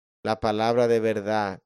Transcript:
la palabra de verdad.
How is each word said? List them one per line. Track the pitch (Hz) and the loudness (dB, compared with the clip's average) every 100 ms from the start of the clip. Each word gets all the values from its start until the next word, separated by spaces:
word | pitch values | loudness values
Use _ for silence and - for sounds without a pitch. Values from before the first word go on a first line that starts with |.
| _ _ | _ _
la | 107 110 | -4 -2
palabra | 113 107 113 120 120 | -2 0 0 2 2
de | 117 | 2
verdad. | 110 107 101 107 101 95 | 0 -2 -2 -2 -2 -6